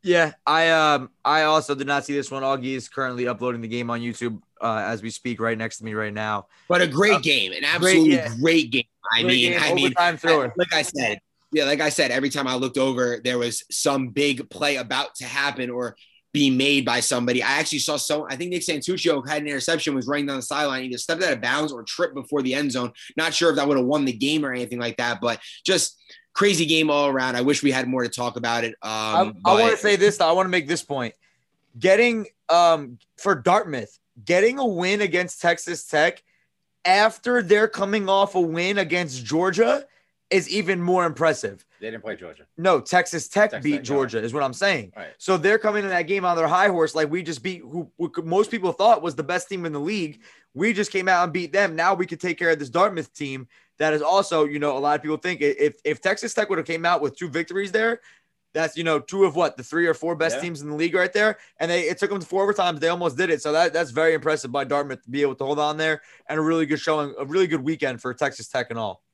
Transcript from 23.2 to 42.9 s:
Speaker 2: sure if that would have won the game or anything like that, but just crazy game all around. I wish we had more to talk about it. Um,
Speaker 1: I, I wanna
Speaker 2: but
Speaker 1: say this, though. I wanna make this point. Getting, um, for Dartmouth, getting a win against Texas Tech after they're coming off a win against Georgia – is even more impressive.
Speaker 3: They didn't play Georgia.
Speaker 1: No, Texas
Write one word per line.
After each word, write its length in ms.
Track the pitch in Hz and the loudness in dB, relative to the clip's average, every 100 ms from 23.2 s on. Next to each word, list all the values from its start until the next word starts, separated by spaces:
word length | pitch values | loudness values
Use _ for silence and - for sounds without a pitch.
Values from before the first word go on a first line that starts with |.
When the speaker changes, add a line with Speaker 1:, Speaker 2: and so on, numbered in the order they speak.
| 160 | -2
Speaker 2:
sure 160 | 160 170 | 2 2
if 60 | 143 | 2
that 100 | 143 | 2
would 100 | 139 | 2
have 100 | 123 | 2
won 180 | 147 | 0
the 80 | 135 | 0
game 320 | 113 135 156 | -2 0 0
or 80 | 143 | -2
anything 260 | 123 120 120 | -6 -6 -6
like 180 | 120 113 | -6 -4
that, 220 | 120 113 | -4 -2
but 200 | 117 113 - - | -2 -4 -8 -10
just 360 | - 185 - - _ - _ | 0 0 0 -8 _ -20 _
crazy 340 | - 202 175 160 | 0 2 4 2
game 220 | 160 156 | 2 4
all 200 | 147 143 | 2 2
around. 260 | 135 127 | 0 -2
I 60 | 123 | 0
wish 220 | 127 139 | 2 2
we 100 | 143 | 2
had 160 | 131 123 | 0 -2
more 160 | 127 | -2
to 40 | 120 | -2
talk 280 | 117 123 120 | -4 -6 -4
about 260 | 117 117 | -2 -2
it. 120 | 117 110 | -4 -6
Um, 580 | 110 110 110 110 202 202 | -8 -4 0 0 0 0
Speaker 1:
I, 60 | 180 | 4
I 20 | |
wanna 160 | 202 226 | 6 6
Speaker 2:
but 80 | 220 | 2
Speaker 1:
say 160 | 208 202 | 2 4
this, 220 | 208 208 | 4 4
though. 100 | 165 | 2
I 40 | |
wanna 180 | 175 185 | 4 2
make 180 | 180 143 | 0 -2
this 160 | 165 | -6
point. 300 | - 139 120 - _ _ _ _ _ 117 | -4 -6 -6 -10 _ _ _ _ _ 0
Getting, 480 | 175 196 240 226 202 _ - | 4 6 6 2 -4 _ 2
um, 500 | 165 170 160 139 123 _ _ | 6 6 4 0 -14 _ _
for 180 | 196 | 0
Dartmouth, 640 | 165 120 190 202 135 107 _ _ - | 2 4 2 2 -6 -8 _ _ -20
getting 340 | 104 175 214 269 | 0 4 4 2
a 80 | 254 | -2
win 340 | 180 180 202 | 0 0 0
against 400 | 202 165 180 - | 0 0 -2 -2
Texas 440 | 175 165 - 170 - | 0 0 -4 -10 -2
Tech 360 | 156 160 - _ _ _ _ _ _ | 2 2 0 _ _ _ _ _ _
after 580 | 175 190 214 214 240 247 | 2 4 4 2 0 0
they're 260 | 180 208 220 | 4 4 4
coming 400 | 220 196 214 190 | 0 -2 -2 2
off 280 | 196 196 185 | 2 2 2
a 40 | |
win 380 | 170 165 180 202 | 0 0 -2 0
against 460 | 175 175 170 127 | 0 -2 -2 -6
Georgia – 600 | 113 151 185 180 233 277 277 _ _ _ _ | -2 0 0 2 2 2 -2 _ _ _ _
is 180 | 190 - | 0 0
even 320 | 190 175 185 | -2 0 -2
more 240 | 175 180 175 | 2 2 2
impressive. 580 | 123 160 147 101 98 _ _ | 2 0 0 -4 -10 _ _
Speaker 3:
They 100 | 110 | -12
didn't 140 | 113 | -12
play 100 | 110 | -12
Georgia. 300 | 95 87 78 - - | -12 -14 -20 -20 -2
Speaker 1:
No, 220 | 180 160 | 2 2
Texas 460 | - | 2